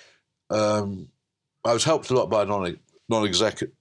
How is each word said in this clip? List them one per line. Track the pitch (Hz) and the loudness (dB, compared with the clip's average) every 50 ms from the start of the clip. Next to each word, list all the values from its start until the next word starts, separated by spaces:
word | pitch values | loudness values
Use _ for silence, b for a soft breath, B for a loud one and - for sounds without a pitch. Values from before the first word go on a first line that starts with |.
| B B B B B B _ _ _ - | B B B B B B _ _ _ -4
Um, | 107 107 107 104 107 107 101 101 98 92 - - _ _ _ _ _ _ _ _ _ _ - | -2 0 0 2 0 0 -2 -4 -8 -10 -14 -18 _ _ _ _ _ _ _ _ _ _ -2
I | 113 120 | 0 0
was | 113 - | 2 2
helped | 151 160 147 - - | 2 2 0 0 0
a | 127 | 0
lot | 123 104 85 | 2 2 2
by | 113 107 101 | 0 0 0
a | |
non-, | 98 104 98 92 85 - - _ _ _ _ _ - | 0 -2 -2 -2 -4 -6 -8 _ _ _ _ _ -2
non-exec, | 117 110 107 101 87 90 110 104 - - - - - _ | 0 0 2 2 2 2 0 0 0 -2 -8 -8 -10 _